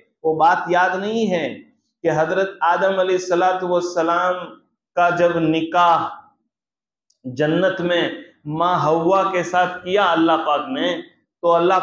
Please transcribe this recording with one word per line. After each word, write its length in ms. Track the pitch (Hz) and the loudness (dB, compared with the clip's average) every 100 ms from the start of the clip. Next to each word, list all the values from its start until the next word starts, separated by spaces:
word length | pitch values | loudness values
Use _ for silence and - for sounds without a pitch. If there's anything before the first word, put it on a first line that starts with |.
| _ _ | _ _
वो 100 | 160 160 | -4 2
बात 280 | 165 180 170 | 2 2 0
याद 240 | 180 185 185 | 0 0 0
नहीं 300 | 202 226 208 | -4 -2 0
है 220 | 180 139 | -2 -4
कि 580 | 117 - _ _ _ 165 | -8 -18 _ _ _ -2
हजरत 480 | 151 160 185 190 - | 0 0 0 -4 -2
आदम 360 | 160 180 190 190 | 0 2 0 0
अलैहिस्सलातु 680 | 185 185 - 175 185 185 180 | 0 0 0 0 2 0 0
वस्सलाम 760 | 175 175 175 160 175 185 185 165 - _ _ _ - | -2 -2 -2 0 0 0 -4 -8 -18 _ _ _ 0
का 140 | 175 170 | 0 2
जब 200 | 175 170 | 2 2
निकाह 680 | 160 165 165 175 175 160 - - - _ _ _ _ _ _ _ _ _ | 0 0 0 2 4 4 0 -10 -20 _ _ _ _ _ _ _ _ _
जन्नत 520 | 127 123 151 170 185 180 | -14 -4 0 2 0 0
में 420 | 175 175 147 - - _ 147 | -2 0 -2 -6 -16 _ -8
माँ 280 | 156 170 175 | -2 0 0
हवा 420 | 147 165 165 190 | 2 2 2 2
के 180 | 185 180 | 2 -2
साथ 320 | 175 180 180 - | -2 0 0 -4
किया 260 | 180 196 190 | -4 0 2
अल्लाह 300 | 165 165 160 | 2 2 2
पाक 280 | 151 143 131 | 0 -2 -4
ने, 220 | 135 175 170 - _ _ _ | -6 -4 -6 -10 _ _ _
तो 60 | 170 | 0
अल्लाह 280 | 170 175 185 | 2 2 0